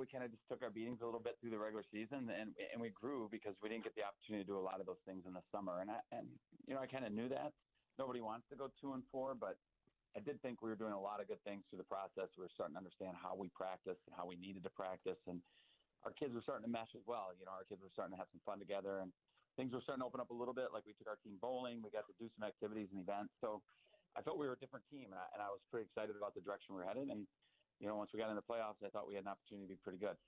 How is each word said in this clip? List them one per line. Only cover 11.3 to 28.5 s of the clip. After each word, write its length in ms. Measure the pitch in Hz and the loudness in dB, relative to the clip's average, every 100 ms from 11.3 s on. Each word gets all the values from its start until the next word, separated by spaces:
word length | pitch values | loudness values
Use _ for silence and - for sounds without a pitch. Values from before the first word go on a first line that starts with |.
| 101 | 0
things 240 | - 101 92 | 0 -4 -4
through 160 | 92 | -6
the 80 | 92 | -2
process. 400 | 98 95 - 95 - | 0 0 0 0 -2
We 80 | 90 | -6
were 60 | - | 0
starting 240 | 87 78 | 0 0
to 0 | |
understand 320 | 92 - 95 90 | -6 -4 -4 -2
how 160 | 92 92 | -2 0
we 160 | 92 | 0
practiced 480 | - 95 92 - 90 - | 0 0 0 -2 -4 -4
and 80 | - | -6
how 80 | |
we 160 | 87 87 | -4 -4
needed 240 | 95 98 | -6 -4
to 80 | 90 | -4
practice, 480 | - 95 92 95 90 - | -2 -2 0 0 -2 -2
and 160 | 90 - - - - _ _ 113 | -4 -6 -18 -20 -20 _ _ -6
our 80 | - | -2
kids 160 | 143 | 0
were 80 | 120 | 0
starting 240 | 113 131 | 0 0
to 80 | 113 | 2
mesh 240 | 113 113 110 | 0 0 -6
as 80 | |
well. 320 | 101 117 95 90 | -2 0 0 -4
You 80 | |
know, 80 | 92 | -6
our 160 | 95 95 | -6 -4
kids 160 | 98 | -8
were 80 | 95 | -4
starting 240 | - 92 92 | -2 -2 -2
to 40 | |
have 80 | 92 | -6
some 80 | - - | -6 -4
fun 80 | 101 | -2
together, 480 | 92 98 98 98 | 0 0 2 0
and 80 | 92 - _ _ _ - | 0 -6 _ _ _ -4
things 160 | 131 | 0
were 80 | 123 | 0
starting 180 | 117 135 | 0 0
to 60 | 127 | 0
open 160 | 127 | 0
up 80 | 120 | -2
a 80 | 120 | 0
little 160 | 123 | 0
bit. 160 | 127 127 | 2 2
Like, 140 | 113 104 | 0 -6
we 80 | |
took 160 | 104 110 | -8 -6
our 80 | 107 | -4
team 160 | - 98 | -6 -2
bowling. 400 | 117 127 127 117 | 0 2 0 -2
We 80 | 107 | -2
got 160 | 104 104 | -2 -2
to 80 | |
do 160 | 98 113 107 | -4 -8 -2
some 80 | 107 | -2
activities 400 | - 104 110 98 | 0 0 0 -2
and 80 | 98 | -2
events. 320 | 90 101 104 - | 0 0 0 0
So 180 | 117 107 - - - - _ - | 2 2 -2 -20 -20 -20 _ -2
I 60 | |
felt 160 | 233 - | 0 4
we 80 | 143 | 4
were 80 | |
a 80 | 123 | 2
different 240 | 131 127 - | -4 -10 -10
team, 220 | 143 120 | -10 -8
and 80 | 92 | -4
I, 80 | 90 | -4
and 80 | 104 | 0
I 80 | 104 | 0
was 80 | 98 - | 0 0
pretty 220 | 120 104 | -2 0
excited 240 | - 107 | 0 0
about 240 | 104 104 98 | 2 0 0
the 20 | |
direction 380 | 90 101 - 98 | 0 0 -2 -2
we 20 | |
were 60 | 90 | 2
headed. 240 | 104 - | 2 0
And, 160 | - 98 _ _ _ _ - | 0 -4 _ _ _ _ -4
you 80 | 104 | 0
know, 80 | 107 | 2
once 180 | 104 | 0
we 60 | 107 | 2
got 100 | 110 | 2
in 80 | 107 | 2
the 40 | |
playoffs, 440 | - | 2